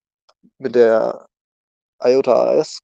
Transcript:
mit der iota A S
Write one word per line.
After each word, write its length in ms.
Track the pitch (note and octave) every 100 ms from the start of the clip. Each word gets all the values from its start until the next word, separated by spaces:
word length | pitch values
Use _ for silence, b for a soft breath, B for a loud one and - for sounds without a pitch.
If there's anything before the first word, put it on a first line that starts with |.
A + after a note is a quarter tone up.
| _ _ _ _ _ -
mit 160 | C3
der 540 | A#2+ A2+ A2+ A#2 - - _ _ _ _ _ _ -
iota 500 | B2 C3 C3 A#2+ B2
A 40 | D3
S 260 | D#3 -